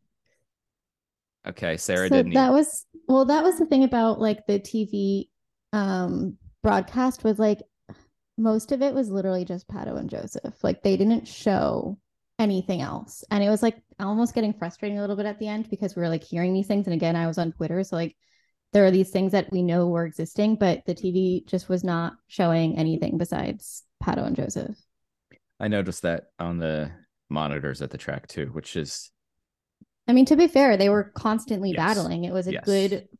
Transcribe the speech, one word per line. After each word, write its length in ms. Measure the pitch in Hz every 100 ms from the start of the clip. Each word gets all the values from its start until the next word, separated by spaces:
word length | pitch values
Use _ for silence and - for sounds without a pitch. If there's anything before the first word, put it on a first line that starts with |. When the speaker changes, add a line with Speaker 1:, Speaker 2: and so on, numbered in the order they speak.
| _ _ _ _ _ _ _ _ _ _ _ _ _ _ 95
Speaker 1:
Okay, 300 | - 87 82
Sarah 320 | - 92 -
Speaker 2:
So 80 | 269
Speaker 1:
didn't 180 | 247
Speaker 2:
that 120 | 262 262
Speaker 1:
either. 80 |
Speaker 2:
was, 320 | 277 302 - - - -
well, 160 | 262 262
that 180 | 302
was 160 | 349 339
the 60 | 320
thing 180 | 269
about, 380 | 262 240 226 202
like, 260 | 220 214 -
the 120 | 202
T 260 | 202 226 214
V, 440 | 208 196 196 - _ _ _ _
um, 640 | 214 196 185 180 - 190 - - _
broadcast 640 | 214 196 185 247 254 247 220
was, 120 | 208
like, 220 | 214 208 - _ - - _ _ _ -
most 340 | 220 220 -
of 100 | 269
it 140 | 277 269
was 160 | 226
literally 340 | 196 190 185 180
just 220 | 180 -
Pato 300 | 208 - -
and 120 | -
Joseph. 540 | - 214 - 240 -
Like, 180 | - -
they 160 | 202 190
didn't 300 | 208 233 -
show 720 | - 214 190 71 - - 202 _ _ _ -
anything 420 | 214 190 185 180
else. 420 | 139 - - - -
And 140 | 208
it 60 | 202
was, 120 | 214
like, 140 | 226 - _ -
almost 340 | 196 214 240
getting 200 | - 214
frustrating 440 | 214 170 - 208 208
a 40 |
little 160 | 202 202
bit 80 | 208
at 120 | 202
the 100 | 214
end 220 | 214 220
because 260 | 196 196 180
we 60 |
were, 80 | 170
like, 140 | 165
hearing 300 | - 170 180
these 120 | 190 196
things. 220 | 202 190
And 60 |
again, 220 | 165 165 170
I 120 | 165
was 100 | 160
on 140 | 170
Twitter. 320 | - 160 175
So, 120 | 190 170
like, 180 | 165 - _ _ _ _ _
there 140 | 208 190
are 60 |
these 200 | 185 190
things 220 | 190 190
that 180 | 190 180
we 100 | 185
know 260 | 180 170 175
were 180 | 170 165
existing, 500 | - 165 - 214 220
but 280 | 190 - -
the 80 | 170
T 160 | 185
V 320 | 180 185 180 -
just 220 | 180 -
was 160 | 180
not 300 | 185 170 165 - _
showing 500 | - 170 165 165 160
anything 400 | 160 165 - 165
besides 640 | 175 - - 208 - - - -
Pato 240 | - - -
and 100 | -
Joseph. 420 | 135 - - 214 _ _ _ _ _ - _ -
Speaker 1:
I 80 | 107
noticed 340 | 104 92 -
that 240 | 87 85 - -
on 180 | 85 85
the 340 | 80 76 76 85 _ _ -
monitors 520 | 73 76 73 69 67
at 100 | 71
the 80 | 67
track 280 | - 69 -
too, 200 | - 67
which 280 | 76 - 87
is 340 | 73 - - _ _ _ _ _ _ _ _ _ -
Speaker 2:
I 40 |
mean, 140 | 254 262
to 100 | 302
be 120 | 339
fair, 280 | 269 277 202
they 140 | 202
were 220 | 208 202 -
constantly 560 | 220 220 - 208 196
Speaker 1:
Yes. 60 | 170
Speaker 2:
battling. 480 | 170 208 165 170 175
It 80 |
was 140 | 185 180
a 60 |
Speaker 1:
Yes. 120 | - -
Speaker 2:
good 420 | 196 190 185 - -